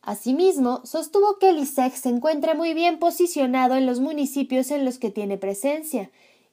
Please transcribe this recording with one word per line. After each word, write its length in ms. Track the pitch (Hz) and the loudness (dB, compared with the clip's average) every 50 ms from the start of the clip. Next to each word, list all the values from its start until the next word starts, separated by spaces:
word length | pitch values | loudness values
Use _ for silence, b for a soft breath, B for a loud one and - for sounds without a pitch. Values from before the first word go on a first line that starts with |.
Asimismo, 800 | - - 214 - - 233 254 302 359 381 349 285 254 240 247 247 - | -8 -10 -10 -6 -2 -2 0 2 4 2 4 2 0 0 0 -4 -8
sostuvo 540 | - - 320 302 311 - 403 403 415 403 403 | -8 -6 -6 -6 0 2 4 4 4 2 4
que 100 | 392 381 | 4 4
el 80 | 349 294 | 4 4
iseg 380 | - 269 - - 254 262 262 | -2 -2 0 0 0 0 -2
se 120 | - - 262 | -4 -4 -2
encuentra 460 | 240 240 240 311 320 294 311 320 320 | -2 0 0 0 0 0 0 0 0
muy 180 | 302 339 330 | 0 0 -2
bien 280 | 320 320 339 349 339 320 | 0 2 2 0 0 2
posicionado 760 | 339 339 339 - 349 349 - 302 269 247 254 262 254 247 262 | 0 0 2 2 0 0 2 0 0 2 2 2 2 4 4
en 100 | 269 262 | 2 2
los 140 | 254 247 240 | 0 0 0
municipios 720 | 262 311 320 294 285 269 - 277 269 - 262 254 262 262 | -2 -2 -2 -2 -4 -2 -2 -4 -2 0 0 -2 0 0
en 140 | 294 285 277 | -2 -2 -2
los 160 | 254 247 - | -2 -2 -4
que 100 | - 214 | -6 -6
tiene 260 | 196 220 208 202 196 | -4 -4 -6 -4 -6
presencia 760 | 190 190 196 196 196 - 277 294 311 311 311 - 233 185 - _ _ _ _ _ _ _ _ | -4 -4 -6 -6 -2 -2 -2 -2 -2 -6 -6 -6 -6 -6 -8 _ _ _ _ _ _ _ _